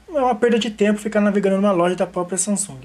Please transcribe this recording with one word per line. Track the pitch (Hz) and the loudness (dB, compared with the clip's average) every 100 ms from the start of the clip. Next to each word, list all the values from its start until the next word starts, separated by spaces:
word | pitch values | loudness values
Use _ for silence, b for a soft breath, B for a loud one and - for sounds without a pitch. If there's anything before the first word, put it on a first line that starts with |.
| - | -8
é | 311 | -2
uma | 254 226 | 0 2
perda | 240 220 | 2 2
de | 233 | -2
tempo | 214 208 208 | 0 0 0
ficar | 220 214 | 0 0
navegando | 208 196 196 190 | 2 2 2 2
numa | 208 | 2
loja | 175 175 185 | 2 2 0
da | 180 | -4
própria | 180 175 185 | -4 -6 -4
Samsung. | - 196 - 131 | -2 -2 -4 -10